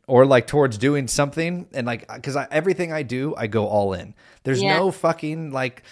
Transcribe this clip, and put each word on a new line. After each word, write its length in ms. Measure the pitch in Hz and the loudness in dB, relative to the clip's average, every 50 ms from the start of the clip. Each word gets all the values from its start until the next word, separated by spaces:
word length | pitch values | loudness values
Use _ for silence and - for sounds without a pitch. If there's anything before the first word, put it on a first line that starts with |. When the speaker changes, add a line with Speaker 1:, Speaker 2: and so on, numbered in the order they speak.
| _ - | _ 2
Speaker 1:
or, 180 | 135 123 131 | 6 6 8
like, 220 | 139 135 123 117 - | 8 6 4 4 2
towards 300 | - 147 143 131 113 101 | 2 2 2 2 0 0
doing 320 | 117 139 147 143 135 113 | 0 0 0 0 -2 -2
something. 580 | - - 143 143 135 160 165 170 180 175 180 - - | 0 0 0 0 -2 -4 -4 -4 -4 -6 -10 -8 -8
And, 120 | 135 120 | -6 -4
like, 220 | 120 117 113 - - - 123 120 | -4 -6 -6 -8 -14 -18 -12 -10
'cause 140 | 147 131 143 | -6 -6 -6
I, 100 | 135 - | -6 -2
everything 440 | 139 156 160 196 185 - 180 165 156 | -2 0 0 2 0 0 -2 -4 -4
I 100 | 156 147 | -6 -6
do, 320 | 113 123 127 131 151 - | -4 -4 -4 -4 -4 -4
I 120 | - 117 107 | -4 -4 -2
go 200 | 104 113 104 98 | 0 0 0 2
all 240 | 107 104 101 98 | 2 2 2 2
in. 220 | 95 87 - - - - _ - - _ _ | -2 -4 -8 -12 -16 -20 _ -20 -20 _ _
There's 180 | - - 190 196 | -2 -2 0 2
Speaker 2:
Yeah. 140 | 196 190 185 | 2 2 2
Speaker 1:
no 140 | 185 190 | 2 0
fucking, 600 | 170 - - 165 165 160 - 151 156 160 160 151 | -2 0 0 0 0 -2 -4 -6 -6 -6 -8 -6
like, 320 | 135 131 131 127 117 - - - | -6 -4 -4 -4 -6 -10 -18 -20